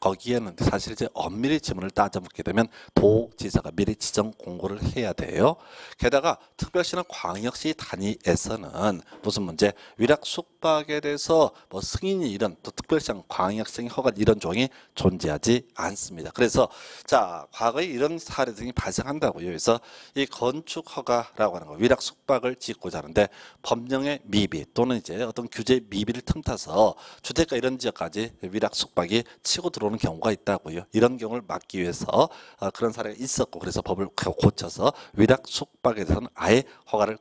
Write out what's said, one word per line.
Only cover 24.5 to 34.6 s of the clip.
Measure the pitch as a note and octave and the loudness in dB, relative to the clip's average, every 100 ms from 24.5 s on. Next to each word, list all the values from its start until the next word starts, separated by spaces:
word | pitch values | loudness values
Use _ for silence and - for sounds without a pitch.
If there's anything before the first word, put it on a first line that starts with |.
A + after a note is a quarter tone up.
| D#2+ C#2 | -2 -6
또는 | - B2 A#2+ | -2 0 0
이제 | - F2+ | -4 -6
어떤 | A#2+ A2+ A#2 | -6 -6 -8
규제 | - A2+ B2+ G#2+ | -2 2 2 2
미비를 | G2+ G#2+ A#2+ | -4 -2 -2
틈타서 | - D#3 - A2+ - F2 - - - - | -2 -4 -4 -6 0 4 4 4 -10 -14
주택가 | - - E3 B2+ | -4 0 0 0
이런 | B2+ C3 | 0 -2
지역까지 | A2+ - E2+ G2+ A2+ - | -4 -4 -6 -4 -6 -8
위락 | F#2 G#2 G#2 | -8 -2 0
숙박이 | - - - F2 A2+ - - | -2 -4 -2 2 0 0 -6
치고 | - - F3 | -2 -2 -2
들어오는 | - G#2 A2 | -2 -2 -2
경우가 | - D#3+ A2+ | -2 -2 -2
있다고요. | G2 - G2 - E2 F2 | 0 0 -2 -4 -10 -2
이런 | G#2+ A#2+ B2+ | 4 4 4
경우를 | A2 G#2 G2 | -6 -6 -6
막기 | - - F#2+ | -8 -6 -4
위해서, | F2 E2+ - A2 D#3+ - - - | -4 -4 0 2 2 0 -20 -8
아, | G2 | -8
그런 | - A#2 | -2 -2
사례가 | A2+ G#2+ G#2+ | -2 -8 -6
있었고 | C3 - B2+ E2 | -4 -2 -4 -6
그래서 | F2+ G2+ | -6 -4
법을 | - F#2 F#2+ - | -2 -4 -4 -2
고-, | - | -2
고쳐서 | - G#2+ - | 4 4 4